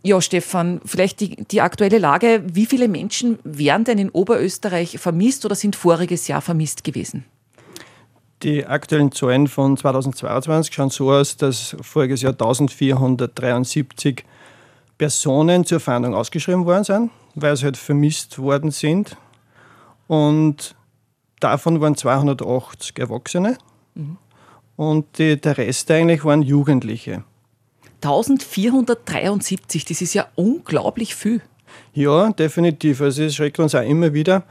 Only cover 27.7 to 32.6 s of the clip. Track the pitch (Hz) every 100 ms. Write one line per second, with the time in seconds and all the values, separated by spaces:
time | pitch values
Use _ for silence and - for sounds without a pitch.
27.7 | _ _ - 143 147 226 269 - - 226
28.7 | 262 247 233 - - 190 202 - 185 -
29.7 | 160 - 165 175 202 - - 196 311 -
30.7 | 151 - - 226 - 214 233 - _ _
31.7 | - - 147 143 156 214 196 160 175